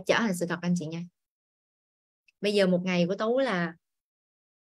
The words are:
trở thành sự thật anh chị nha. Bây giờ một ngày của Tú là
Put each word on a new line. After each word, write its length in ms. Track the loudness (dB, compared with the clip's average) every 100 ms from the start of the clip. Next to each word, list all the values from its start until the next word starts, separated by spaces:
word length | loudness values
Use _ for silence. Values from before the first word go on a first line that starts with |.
| 0
trở 80 | 0
thành 180 | 0 -2
sự 100 | -4
thật 140 | -4
anh 120 | -2 -2
chị 80 | -4
nha. 180 | -10 -12 _ _ _ _ _ _ _ _ _ _ _ _ _
Bây 120 | 0
giờ 140 | 2 4
một 140 | 2
ngày 220 | 2 2 2
của 80 | 0
Tú 240 | 0 0
là 360 | 0 0 -2 -6 _ _ _ _ _ _ _ _